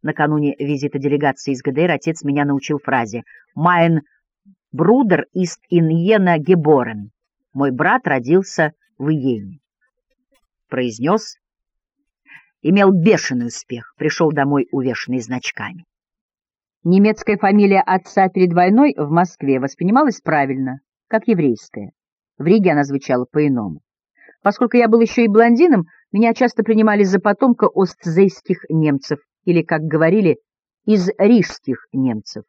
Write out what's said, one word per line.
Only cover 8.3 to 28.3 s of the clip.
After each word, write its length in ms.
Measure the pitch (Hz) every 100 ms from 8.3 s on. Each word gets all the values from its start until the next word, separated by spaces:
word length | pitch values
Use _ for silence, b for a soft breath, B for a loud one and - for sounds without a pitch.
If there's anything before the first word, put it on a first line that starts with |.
| 175 196 - 151 - _ _
в 120 | 139
Иене". 500 | 156 131 117 101 95 _ _ _ _ _ _ _ _ _ _ _
Произнес, 680 | 131 123 110 135 214 - - _ _ _ _ _ _ _ _ b b b _
имел 300 | 147 190 196
бешеный 560 | 196 165 262 - 123 120
успех, 460 | - - 120 113 _
пришел 340 | 151 - 160
домой 360 | 147 139 143 123
увешанный 480 | 135 131 117 - 127
значками. 680 | 113 127 - - 104 175 - _ _ _ _ _ _ _ _ _
Немецкая 540 | 165 185 208 214 - 202
фамилия 440 | 202 208 202 196
отца 480 | - 185 - - 190
перед 240 | 185 185
войной 420 | 170 180 214 285 -
в 120 | 147
Москве 480 | 160 180 - 139 131
воспринималась 600 | 135 - 175 240 302 214
правильно, 580 | - 156 139 131 131 135 _ _ _
как 200 | 220 214
еврейская. 640 | 202 147 113 - - 101 _ _ _ _ _
В 80 | 143
Риге 260 | 214 180
она 120 | 147
звучала 420 | 139 139 - 127 123
по-иному. 560 | 147 151 127 104 76 _ _ _ b b b
Поскольку 360 | - 202 247 247
я 100 | 233
был 140 | 226
еще 220 | 226 -
и 40 | 233
блондином, 580 | 202 233 233 349 240 165 b b
меня 220 | 196 233
часто 300 | 226 247 -
принимали 400 | 214 220 214 208
за 160 | 196 190
потомка 480 | 208 208 269 233 208
остзейских 1000 | - 190 - - 160 196